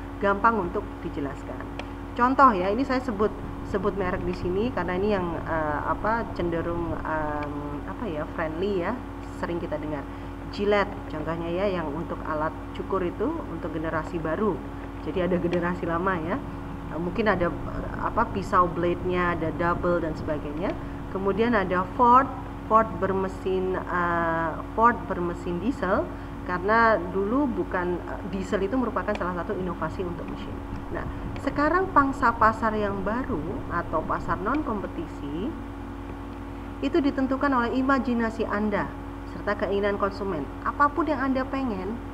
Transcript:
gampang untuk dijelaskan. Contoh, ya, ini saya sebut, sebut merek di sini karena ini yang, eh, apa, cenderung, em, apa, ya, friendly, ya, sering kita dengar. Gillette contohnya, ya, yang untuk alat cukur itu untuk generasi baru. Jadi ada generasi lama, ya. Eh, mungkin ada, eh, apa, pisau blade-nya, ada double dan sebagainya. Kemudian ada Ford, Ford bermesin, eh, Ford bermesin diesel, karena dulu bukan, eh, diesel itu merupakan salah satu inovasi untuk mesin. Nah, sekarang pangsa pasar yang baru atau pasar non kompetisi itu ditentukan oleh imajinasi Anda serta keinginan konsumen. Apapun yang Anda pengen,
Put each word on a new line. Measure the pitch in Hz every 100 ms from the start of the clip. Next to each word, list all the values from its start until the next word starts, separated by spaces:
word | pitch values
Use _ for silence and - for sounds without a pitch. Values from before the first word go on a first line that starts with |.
| - -
gampang | 202 202 226 226 175
untuk | 208 - -
dijelaskan. | 170 156 139 - - - - - - - -
Contoh, | - 247 269 269
ya, | 196 185
ini | 220 277
saya | 254
sebut, | 254 196 214 - - - -
sebut | 202 202 185
merek | 180 180
di | 175 180
sini | 180 185 240
karena | 262 175
ini | 180 208 202
yang, | 175 156
eh, | 156 160 151 147 -
apa, | 160 208 233 214 -
cenderung, | 175 165 165 170 165 156
em, | 156 156 151 147 147 147 147 147 -
apa, | 143 233
ya, | 151 143 -
friendly, | 160 156 196 190 170
ya, | 247 - - - -
sering | - 170
kita | 156 151
dengar. | 151 147 139 - - - -
Gillette | - 202 208 190 - -
contohnya, | 156 151 165 170
ya, | 175 202 180
yang | 156
untuk | 143 175 170 160
alat | 156 156 - - -
cukur | 180 190
itu | 175 170 220 330 -
untuk | 165 170
generasi | 156 160 160 - 170
baru. | 160 165 214 147 - - - -
Jadi | - 185 175
ada | 175
generasi | 170 175 175 175 170
lama, | 165 190 180
ya. | 160 254 - - - - -
Eh, | 156
mungkin | 175 202 214
ada, | 185 175
eh, | 147 - - - -
apa, | - 208 226
pisau | 202 185 190 180
blade-nya, | 165 175 175 180 180 175
ada | 165 160
double | 160 170 170 180 175 160
dan |
sebagainya. | 151 - 147 147 151 208 339 - - -
Kemudian | 190 190 196 233 226
ada | 185 185 185 -
Ford, | 240 254 269 - - - -
Ford | 220 220 170
bermesin, | 190 190 190 - 190 185 185 185
eh, | - 233 175 170 165 165 165 - -
Ford | 220 233 233 -
bermesin | 180 175 170 185 175
diesel, | 208 - 185 226 359 - - - -
karena | 180 190 226 233 208 180
dulu | 185 196 262 285
bukan, | 196 170 185 175 175
eh, | - - 180
diesel | 190 185 202 196
itu |
merupakan | 262 233 196 180
salah | 208 180 180
satu | 165
inovasi | 185 180 170 156 -
untuk | 180 165 156
mesin. | - - - - - -
Nah, | - - - - - -
sekarang | 294 302 349 381
pangsa | 302 269 269 247
pasar | 233 220 220 226
yang | 220 202 196 190
baru | 233 269 185 156 - -
atau | 170 170 160
pasar | - 160 170 170
non | 202 285 302
kompetisi | 208 180 - 156 - 143 151 233 339 - - - - - - - - - - - -
itu | 269 330
ditentukan | 277 269 262 269 285
oleh | 254 233 262
imajinasi | 262 269 247 233 226 220 214
Anda | 202 214 196 139 - - - - -
serta | - 208 185
keinginan | 202 202 202
konsumen. | 202 - 196 165 139 - -
Apapun | - 285 302 311
yang | 269
Anda | 269 262 262
pengen, | 269 262 196 196 240 -